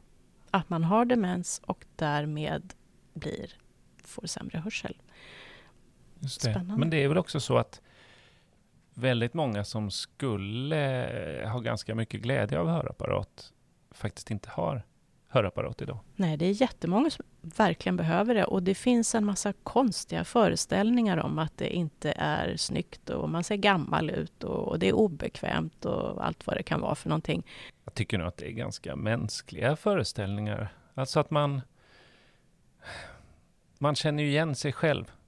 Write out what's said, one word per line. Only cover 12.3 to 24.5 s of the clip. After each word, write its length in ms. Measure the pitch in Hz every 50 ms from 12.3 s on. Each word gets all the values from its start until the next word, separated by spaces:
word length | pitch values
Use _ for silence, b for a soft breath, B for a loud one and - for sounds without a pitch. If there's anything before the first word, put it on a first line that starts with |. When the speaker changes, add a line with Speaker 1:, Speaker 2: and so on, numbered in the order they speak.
| 135 123 110 101 - 156
Speaker 2:
av 80 | 170 165
hörapparat 840 | 165 160 - - - - - - - 95 - - _ - - - _ _ _ _ _ _ _ _
faktiskt 400 | - - - 104 - - - -
inte 180 | 113 101 - -
har 340 | - - - - 143 113 - - _ _ _ _ _ _ _
hörapparat 540 | _ - 127 104 92 - - - - - -
idag. 180 | - - 139 - - - -
Speaker 1:
Nej, 220 | - 190 160 156
det 80 | 143 170
är 160 | 185 208 208
jättemånga 480 | 269 247 - - - 170 180 214 294 320
som 160 | - - - - - -
verkligen 560 | - 165 - - 220 175 165 - - 185 180
behöver 380 | 175 170 160 170 180 208 240 240
det. 80 | 208 175
Och 180 | - - 190 175
det 120 | 185 196
finns 400 | - - 254 247 233 226 - -
en 100 | 226 208
massa 280 | 202 196 - - 202 196 - -
konstiga 600 | - - - 277 226 - - - - 165 165 175
föreställningar 960 | - - 240 214 165 165 165 - - - 190 208 226 247 240 226 202 175
om 220 | 160 - 139 147 156
att 180 | 160 151 -
det 120 | - - -
inte 440 | - 175 170 151 - _ - 151 -
är 400 | - 156 151 151 - - - -
snyggt 520 | 165 - - - - - - - - - 254
och 200 | - - - 156
man 140 | 156 170 175
ser 120 | - 214
gammal 540 | 196 196 208 196 175 135 - - 160 160 147
ut 340 | - 156 156 165 - - -
och, 240 | -